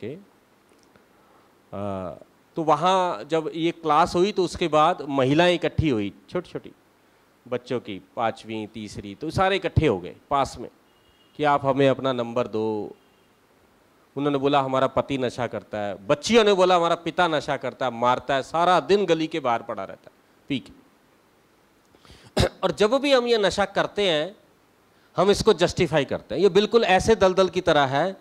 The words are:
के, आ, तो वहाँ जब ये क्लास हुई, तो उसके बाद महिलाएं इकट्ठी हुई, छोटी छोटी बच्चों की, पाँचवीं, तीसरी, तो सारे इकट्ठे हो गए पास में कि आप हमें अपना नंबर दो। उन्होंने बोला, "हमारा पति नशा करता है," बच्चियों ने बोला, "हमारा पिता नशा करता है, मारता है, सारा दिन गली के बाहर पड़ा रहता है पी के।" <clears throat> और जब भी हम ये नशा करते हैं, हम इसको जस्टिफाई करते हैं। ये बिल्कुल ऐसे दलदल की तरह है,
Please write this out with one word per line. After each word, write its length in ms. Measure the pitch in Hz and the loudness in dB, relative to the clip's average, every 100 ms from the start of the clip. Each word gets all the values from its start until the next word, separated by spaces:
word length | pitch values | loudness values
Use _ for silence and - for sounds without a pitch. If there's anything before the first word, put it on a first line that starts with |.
के, 120 | 104 160 202 _ _ _ _ _ _ _ _ _ _ _ _ _ _ | -14 -14 -20 _ _ _ _ _ _ _ _ _ _ _ _ _ _
आ, 400 | 98 101 95 90 - - _ _ - | -10 -8 -8 -10 -14 -20 _ _ -6
तो 60 | |
वहाँ 640 | 156 147 175 190 180 104 | 0 2 4 2 0 -4
जब 260 | 139 160 156 | -4 -4 -4
ये 160 | 170 165 | -4 -4
क्लास 440 | 165 156 147 175 | -4 0 2 2
हुई, 180 | 170 190 | 2 0
तो 120 | 202 | 0
उसके 240 | 175 - 175 | -4 -2 0
बाद 340 | 151 156 180 | 2 2 0
महिलाएं 520 | 143 139 131 147 175 | -4 0 2 4 4
इकट्ठी 340 | 175 151 - 156 | 2 -2 0 0
हुई, 240 | 113 101 - _ | 0 -2 -8 _
छोटी 200 | 180 175 | -10 -10
छोटी 220 | 135 - - _ _ _ _ _ _ - | -14 -16 -20 _ _ _ _ _ _ -10
बच्चों 320 | 120 - 123 | -10 -6 -8
की, 220 | 107 95 - - | -6 -12 -12 -4
पाँचवीं, 500 | 113 110 110 110 104 | -4 -4 -10 -10 -10
तीसरी, 480 | 113 104 - 101 | -12 -14 -12 -14
तो 160 | 98 151 | -12 -8
सारे 260 | - 190 190 | -2 0 0
इकट्ठे 300 | - - 160 | -2 0 2
हो 120 | 95 | 0
गए 180 | 85 - _ | -4 -16 _
पास 260 | 139 131 123 | -2 -2 -6
में 100 | 113 - _ _ _ _ _ - | -16 -18 _ _ _ _ _ -4
कि 80 | |
आप 220 | 147 143 135 | 0 0 0
हमें 220 | 131 135 | 2 2
अपना 240 | 127 131 | 2 -2
नंबर 340 | 123 117 120 117 | -4 -4 -4 -4
दो। 500 | 107 110 107 98 - _ _ _ _ _ _ _ _ _ _ _ - | -4 -4 -4 -8 -14 _ _ _ _ _ _ _ _ _ _ _ -6
उन्होंने 220 | 143 143 | -4 -2
बोला, 220 | 139 143 | 0 0
"हमारा 260 | 131 131 131 | 0 0 0
पति 320 | - - 139 | -2 -4 -4
नशा 280 | 123 - 117 | -4 -6 -8
करता 320 | 107 - 107 | -8 -10 -8
है," 280 | 104 92 98 | -8 -10 -4
बच्चियों 380 | 143 - 233 | -4 2 4
ने 80 | 208 | 4
बोला, 240 | 190 185 180 | 4 4 4
"हमारा 180 | 170 | 2
पिता 340 | 170 170 160 175 | -2 -4 -2 0
नशा 280 | 156 135 135 | 0 -4 -6
करता 300 | 127 113 131 | -6 -6 -6
है, 60 | |
मारता 420 | 117 120 123 - | -2 0 0 0
है, 80 | 139 | -4
सारा 380 | 127 160 175 180 | -2 -2 2 2
दिन 260 | 135 202 190 | 2 0 2
गली 200 | 160 160 | -2 -2
के 140 | 165 | -4
बाहर 220 | 131 117 | -2 -4
पड़ा 220 | 113 104 | -4 -10
रहता 260 | 95 - - | -10 -16 -20
है 100 | _ _ _ _ | _ _ _ _
पी 100 | 135 | -8
के।" 140 | - - _ _ _ _ _ _ _ _ _ _ _ _ _ - - - | -8 -20 _ _ _ _ _ _ _ _ _ _ _ _ _ -20 -8 0
<clears throat> 200 | 180 - | 0 0
और 100 | 190 | -4
जब 220 | 156 208 | 2 2
भी 180 | 269 285 | 2 4
हम 140 | 262 240 | 2 4
ये 120 | 226 | 2
नशा 260 | 190 165 | 2 0
करते 460 | 196 - 156 - 202 | -2 0 -2 -2 0
हैं, 260 | 151 165 208 _ _ _ _ _ _ _ - | 0 -2 -10 _ _ _ _ _ _ _ 0
हम 140 | 190 | 2
इसको 220 | 196 - | 4 2
जस्टिफाई 520 | 175 175 - 170 156 | 4 2 0 0 0
करते 300 | 135 87 - | 0 -4 -6
हैं। 80 | 120 | 0
ये 60 | 196 | 2
बिल्कुल 360 | 175 208 233 | 4 4 2
ऐसे 320 | 196 185 - 226 | 4 2 4 4
दलदल 320 | 190 185 190 | 4 4 2
की 120 | 185 | 2
तरह 260 | - 151 135 | 2 2 2
है, 300 | 139 175 190 | 0 -2 -4